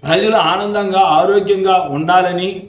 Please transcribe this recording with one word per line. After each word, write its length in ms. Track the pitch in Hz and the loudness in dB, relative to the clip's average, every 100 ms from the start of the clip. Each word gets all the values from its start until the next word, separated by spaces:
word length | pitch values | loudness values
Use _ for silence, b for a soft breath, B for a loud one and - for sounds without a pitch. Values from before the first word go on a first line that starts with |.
ప్రజలు 320 | 139 175 214 220 | -2 0 2 2
ఆనందంగా, 640 | 160 185 208 208 196 190 | 0 -2 -4 -4 -2 2
ఆరోగ్యంగా 880 | 180 151 180 202 196 190 190 185 147 | 2 2 2 0 0 0 2 0 0
ఉండాలని 720 | 139 160 185 180 175 185 190 | -4 2 2 2 -4 -6 -8